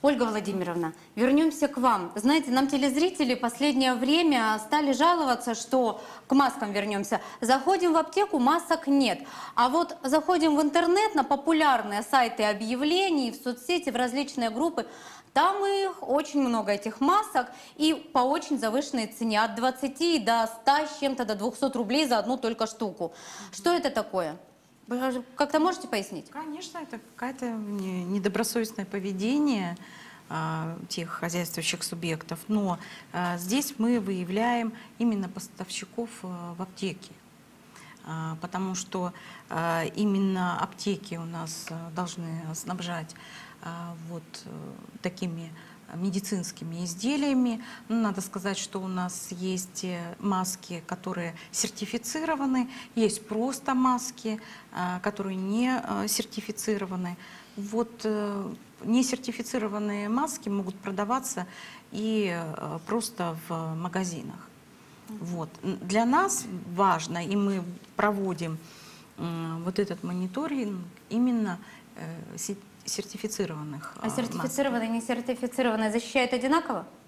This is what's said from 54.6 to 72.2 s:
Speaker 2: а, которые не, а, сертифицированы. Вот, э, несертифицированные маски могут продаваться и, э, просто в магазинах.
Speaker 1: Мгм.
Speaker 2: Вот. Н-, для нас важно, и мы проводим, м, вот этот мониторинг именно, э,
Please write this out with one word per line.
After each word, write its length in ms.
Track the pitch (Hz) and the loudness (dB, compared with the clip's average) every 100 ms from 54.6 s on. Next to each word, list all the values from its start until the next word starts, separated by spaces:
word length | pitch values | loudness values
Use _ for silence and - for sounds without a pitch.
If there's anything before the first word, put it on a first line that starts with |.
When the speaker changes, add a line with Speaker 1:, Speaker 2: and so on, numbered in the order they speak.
| - | -12
Speaker 2:
а, 280 | - 180 180 | -4 -2 0
которые 360 | 208 208 196 190 | -2 -2 -4 -2
не, 360 | 190 220 247 | 0 2 2
а, 360 | 262 - 202 208 | 0 -2 -2 0
сертифицированы. 1120 | - - - - 214 - 208 190 185 180 180 - - - - | -2 -2 -6 -8 -6 -2 -2 -2 -4 -6 -8 -16 -20 -16 -10
Вот, 440 | 202 220 226 - | -4 -2 -2 -2
э, 500 | 220 214 208 202 190 - - - | -2 -2 -2 -4 -6 -8 -16 -10
несертифицированные 1300 | - 240 262 254 - 233 233 254 214 208 208 202 208 | 2 4 4 0 -4 -6 -4 -2 -2 -2 -2 -2 0
маски 380 | 240 311 - - | 0 0 -4 -2
могут 280 | 202 185 196 | -2 -2 -6
продаваться 720 | 196 190 208 262 254 - 180 - - - - | -6 -2 0 0 -2 -6 -8 -12 -18 -18 -10
и, 460 | 196 220 220 196 170 | -4 0 0 0 -2
э, 420 | 160 - 151 160 160 | -4 -6 -6 -6 -2
просто 500 | 233 - - 175 165 - | -2 -2 -4 -4 -4 -6
в 280 | 165 160 160 | -4 -4 -4
магазинах. 720 | 175 185 185 165 - - - - - - - - - | -4 -2 -4 -6 -10 -12 -16 -20 -20 -20 -20 -20 -16
Speaker 1:
Мгм. 160 | 214 170 | -10 -6
Speaker 2:
Вот. 240 | 175 160 - | -6 -6 -6
Н-, 140 | 185 185 | -6 -6
для 280 | 180 208 233 | 0 2 4
нас 400 | 285 381 - 226 185 175 175 | 4 4 0 -4 -10 -6 2
важно, 500 | 196 175 160 170 170 | 4 4 0 -4 0
и 100 | 202 | 2
мы 280 | 202 196 175 175 - - | 2 0 -4 -10 -8 0
проводим, 640 | 208 202 190 165 165 160 - - - - - - | 2 2 -2 -2 -4 -6 -10 -20 -20 -20 -20 -8
м, 460 | 170 165 165 165 | -6 -4 -4 -4
вот 160 | 175 185 | -2 0
этот 240 | 202 175 | -2 -2
мониторинг 720 | 175 180 185 220 320 277 214 190 175 - - | -4 -4 -4 -4 -2 -2 -2 -6 -10 -16 -4
именно, 480 | 226 247 240 208 180 - - - - | 2 2 2 0 -4 -10 -20 -20 -14
э, 420 | 160 165 | -12 -12